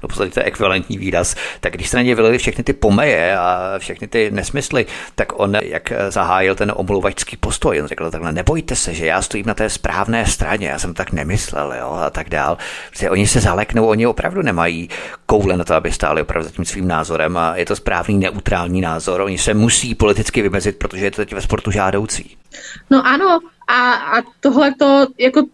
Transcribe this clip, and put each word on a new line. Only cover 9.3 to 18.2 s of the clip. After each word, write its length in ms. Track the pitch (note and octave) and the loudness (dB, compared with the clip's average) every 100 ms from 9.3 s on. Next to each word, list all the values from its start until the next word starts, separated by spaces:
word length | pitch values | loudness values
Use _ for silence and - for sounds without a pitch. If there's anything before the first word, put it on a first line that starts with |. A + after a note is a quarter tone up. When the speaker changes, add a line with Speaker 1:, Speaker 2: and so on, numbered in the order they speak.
| A2 G2+ | -4 -4
Speaker 1:
na 80 | |
té 160 | G#2 A2 | -2 -2
správné 560 | - - F2 G2+ A#2 G#2 | -2 -4 -2 0 0 0
straně, 420 | - D2+ G#2 F2 | 0 -2 -2 -2
já 100 | D2 | -4
jsem 160 | F2+ | -6
tak 180 | E2 F#2 | -4 -4
nemyslel," 640 | E2 D2 G2+ - D2 D2 B1 | -4 -2 -2 -2 -4 -4 -6
jo, 120 | - | -8
a 180 | E2 D#2 | -4 -4
tak 200 | - D#3 | -4 -4
dál. 280 | E2+ C#2+ E2+ - - - | -2 -2 -2 -6 -12 -14
Protože 200 | - F2 | -6 0
oni 160 | F#2 G#2 | 2 2
se 140 | B2+ | 4
zaleknou, 460 | G#2+ F2+ G#2 A#2 A2 | 2 2 0 2 4
oni 200 | G#2+ A#2 | 4 2
opravdu 360 | A2 D#3 F#3 | 0 -2 -2
nemají 460 | D#3 F2 E2+ E2+ E2+ - - - - | -2 0 0 -2 -8 -12 -12 -16 0
koule 300 | G#2+ G2 F2+ | 2 4 0
na 80 | |
to, 100 | F2 | 2
aby 180 | D#2+ E2 | 0 2
stáli 300 | - D#2 D#2 | 0 0 0
opravdu 260 | D2+ E2+ E2 | 0 -4 -6
za 60 | |
tím 100 | - | -6
svým 240 | F2+ G2+ F#2 | -6 -4 -2
názorem 480 | D#2+ D#2+ E2 D#2 F2 | -2 -2 0 0 0
a 200 | E2 F2 | 0 0
je 100 | E2+ | -2
to 100 | - | -2
správný 420 | - F2+ F2 | -2 -2 0
neutrální 640 | G2+ | 0